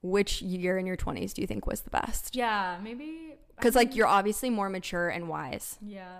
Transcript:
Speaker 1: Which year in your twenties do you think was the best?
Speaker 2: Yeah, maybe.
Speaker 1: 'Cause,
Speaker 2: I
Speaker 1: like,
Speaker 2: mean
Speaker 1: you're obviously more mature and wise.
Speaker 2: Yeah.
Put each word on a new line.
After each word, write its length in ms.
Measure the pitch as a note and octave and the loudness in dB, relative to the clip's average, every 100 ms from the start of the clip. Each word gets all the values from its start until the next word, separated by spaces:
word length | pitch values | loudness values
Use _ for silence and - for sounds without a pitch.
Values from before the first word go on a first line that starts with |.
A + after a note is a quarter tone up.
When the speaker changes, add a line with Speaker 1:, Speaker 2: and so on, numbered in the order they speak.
Speaker 1:
Which 400 | F3+ G3 G3+ - | 2 4 4 2
year 360 | F#3 F3+ F3+ F#3+ | 0 0 2 2
in 80 | F#3 | 0
your 100 | F#3 | -2
twenties 380 | - F#2+ G3 | -2 -2 -4
do 80 | - | -2
you 60 | F#3+ | -4
think 200 | G#3 - | -2 -2
was 140 | G#3 | -4
the 80 | - | -2
best? 440 | - - - - | -2 0 -2 -4
Speaker 2:
Yeah, 440 | B3 A#3+ G#3+ F#3 F3 | -2 0 0 -2 -4
maybe. 540 | G#3 A#3+ D4+ D#4+ D#4+ C#4+ - - | -8 -10 -10 -10 -12 -16 -20 0
Speaker 1:
'Cause, 160 | A#3 B3+ | 4 6
Speaker 2:
I 40 | |
Speaker 1:
like, 100 | A#3+ | 4
Speaker 2:
mean 80 | C4 | 4
Speaker 1:
you're 100 | G#3 | 6
obviously 420 | G3 G3 G#3 B3+ | 6 4 2 0
more 200 | A3 G3 | 0 0
mature 400 | F#3+ - F3+ F3 | -4 -4 0 0
and 180 | E3+ E3+ | 0 -4
wise. 500 | D3+ C#3+ F3 - - | -6 -6 -6 -8 -10
Speaker 2:
Yeah. 260 | G#3 G3 F#3 F#3 | -12 -12 -14 -2